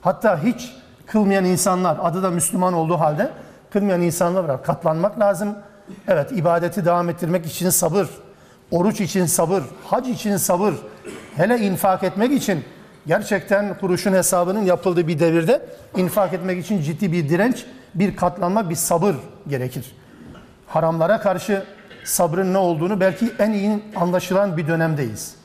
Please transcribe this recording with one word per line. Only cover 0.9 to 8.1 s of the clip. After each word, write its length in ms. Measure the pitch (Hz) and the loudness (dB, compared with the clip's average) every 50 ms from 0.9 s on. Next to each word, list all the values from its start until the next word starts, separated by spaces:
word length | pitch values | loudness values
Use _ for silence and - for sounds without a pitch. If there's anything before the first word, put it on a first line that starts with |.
| - - - | -20 -20 -20
kılmayan 380 | - - 220 214 196 196 196 185 | -2 0 2 4 4 4 4 4
insanlar, 520 | 180 185 165 - 202 185 180 185 180 156 147 - | 2 2 2 2 0 2 2 2 0 0 0 0
adı 200 | 170 156 175 185 | -2 -2 0 -2
da 80 | 190 | 0
Müslüman 440 | 175 175 - - - 185 180 185 180 | 0 0 -2 -2 0 0 0 2 2
olduğu 260 | 170 160 160 175 160 | 0 0 0 2 2
halde 300 | 165 156 151 151 214 285 - - - - - - - - - | 2 0 2 0 -2 -4 -4 -10 -18 -20 -20 -20 -20 -4 -2
kılmayan 280 | 208 196 202 185 175 | 0 0 2 2 2
insanlar 440 | 175 170 156 - 185 175 175 190 180 | 2 0 0 0 0 0 2 0 0
var. 180 | 156 135 127 - | 0 -2 -4 -2
Katlanmak 560 | - 160 - - 165 156 160 170 208 214 233 | -4 -4 0 0 0 0 2 0 -2 0 2
lazım. 360 | 214 202 196 165 208 208 208 208 - - - - - - 190 - - - | 2 2 2 0 -2 -4 -6 -6 -12 -20 -20 -20 -20 -20 -20 -14 -2 0
Evet, 240 | 190 160 143 - 269 | 2 2 2 -2 -2
ibadeti 520 | 202 151 175 170 170 165 175 165 208 175 | 0 2 2 2 2 0 -2 -2 0 0
devam 240 | 175 175 175 175 170 | 2 2 2 2 -2
ettirmek 380 | 165 165 180 160 175 185 170 | -4 -4 -4 -2 -2 -2 -2
için 240 | 160 - - 170 185 | -4 -8 -2 -2 0
sabır, 380 | 175 - 180 165 151 202 185 - | 0 2 0 2 2 0 0 0